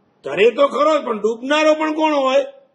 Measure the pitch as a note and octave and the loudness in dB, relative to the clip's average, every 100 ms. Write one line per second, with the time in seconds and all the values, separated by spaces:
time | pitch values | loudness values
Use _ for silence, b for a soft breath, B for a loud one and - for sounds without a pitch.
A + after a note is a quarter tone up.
0 | _ _ C3+ D3+ A#3 A#3 C#4 A#3 D4+ D4+ | _ _ -10 2 2 4 0 2 0 0
1 | B3 G#3+ G#3+ A#3 C4 D4+ D#4 D#4 D#4 D#4 | -2 -4 -4 -4 -2 0 2 2 0 -2
2 | D#4 D4 C4 C4+ - - _ | 0 0 0 0 -2 -12 _